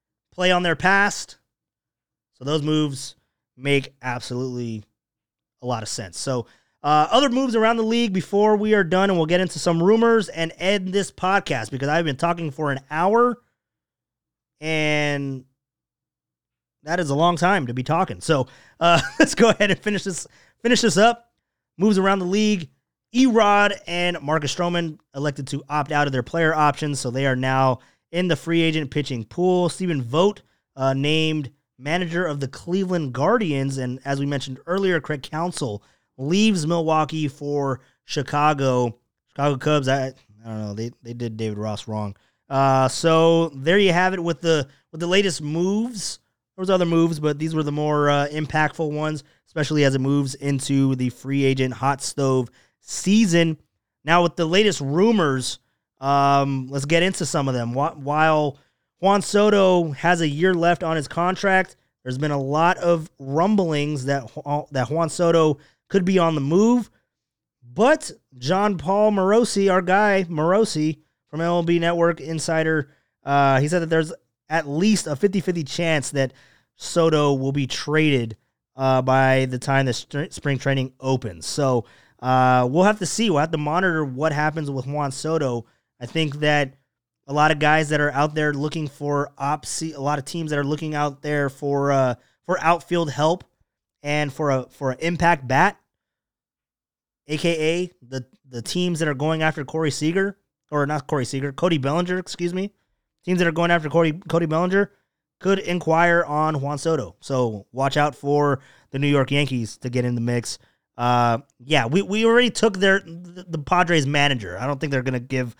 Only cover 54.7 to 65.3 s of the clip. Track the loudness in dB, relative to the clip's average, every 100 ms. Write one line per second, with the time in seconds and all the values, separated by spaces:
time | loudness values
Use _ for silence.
54.7 | 0 -2 2 2 4 2 0 -4 -10 _
55.7 | _ _ -8 0 2 4 4 2 -2 -4
56.7 | -6 0 2 2 -2 -4 -2 -2 -2 -2
57.7 | -2 -4 -4 -4 0 2 2 0 -4 _
58.7 | _ _ -2 2 2 2 2 4 4 4
59.7 | 4 0 -2 0 2 0 0 0 2 2
60.7 | 0 -2 -4 -4 -2 -2 0 2 2 0
61.7 | _ _ _ -8 -4 -2 -2 -2 2 2
62.7 | 2 2 0 -2 -14 -4 0 2 2 2
63.7 | 0 -2 -4 -4 -4 -6 -12 -6 -6 -4
64.7 | -4 -2 -2 -2 0 2